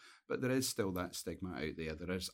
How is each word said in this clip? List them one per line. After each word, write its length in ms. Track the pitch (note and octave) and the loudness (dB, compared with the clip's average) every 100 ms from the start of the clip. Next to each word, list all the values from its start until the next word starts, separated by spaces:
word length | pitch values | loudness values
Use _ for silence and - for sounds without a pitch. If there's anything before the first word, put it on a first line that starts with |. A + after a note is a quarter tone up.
| - - - | -20 -20 -4
But 140 | - | 0
there 100 | B2+ | 4
is 160 | C3 C3 | 4 2
still 240 | - G2 | 2 2
that 220 | F2+ F2+ - | 2 -2 -2
stigma 360 | - E2 F#2 | -4 -4 -4
out 240 | C#2+ D#2 D#2+ | -2 -2 0
there. 180 | D#2+ D#2 | -4 -2
There 160 | F2 | -2
is 180 | F#2 F2+ | -2 -2